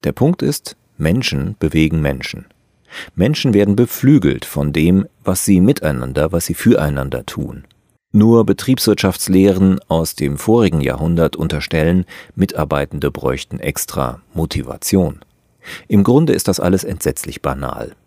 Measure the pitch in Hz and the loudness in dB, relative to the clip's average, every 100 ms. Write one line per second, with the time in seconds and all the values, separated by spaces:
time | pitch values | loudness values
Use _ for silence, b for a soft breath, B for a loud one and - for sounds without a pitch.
0 | - - 139 180 - 147 - - _ _ | -6 0 0 2 -2 -4 -8 -20 _ _
1 | 78 101 131 69 76 107 80 80 78 80 | 0 0 0 -4 -4 -2 -2 2 2 2
2 | 73 67 - 67 - _ _ _ _ B | -2 -4 -8 -14 -18 _ _ _ _ B
3 | B - 98 156 139 101 101 101 123 - | B -2 0 0 2 2 4 2 0 2
4 | 131 147 76 60 - 71 73 73 80 92 | 4 4 4 -2 -6 -4 -2 0 2 2
5 | - _ - 92 - 98 95 143 78 65 | 0 _ -4 -4 2 4 4 2 -2 -4
6 | 64 67 78 85 - 80 - 123 73 69 | -4 -2 -2 -2 -4 -2 2 2 2 -2
7 | 67 64 - - 67 65 - _ _ _ | -4 -6 -8 -10 -10 -10 -18 _ _ _
8 | _ 104 110 117 107 101 - 127 - 104 | _ 4 6 6 4 0 0 0 2 2
9 | 98 90 - 92 98 95 95 92 - 80 | 0 -2 0 4 4 4 4 2 0 -2
10 | 82 - 73 71 - 113 104 82 67 64 | -2 -4 -4 -4 2 2 4 2 -2 -2
11 | 78 85 80 - 78 76 - 82 78 90 | 0 2 0 0 -4 -4 -4 0 2 2
12 | 92 B B - 92 - 76 73 71 73 | -2 B B -4 -2 -2 -2 -2 -4 -4
13 | 71 - 67 67 - - - - - - | -4 -4 -4 -4 -8 -8 -8 -6 -8 -4
14 | 65 62 _ - 80 - 64 - - 98 | -6 -6 _ -6 -4 -4 -8 -10 -2 0
15 | 85 - _ _ _ _ B B B 104 | 0 -4 _ _ _ _ B B B 2
16 | 98 127 160 - - 92 - 95 - 95 | 4 4 4 0 -2 -2 0 -2 -2 -6
17 | - - - 73 - 67 67 60 57 - | -6 -6 -10 -8 -6 -6 -8 -8 -12 -14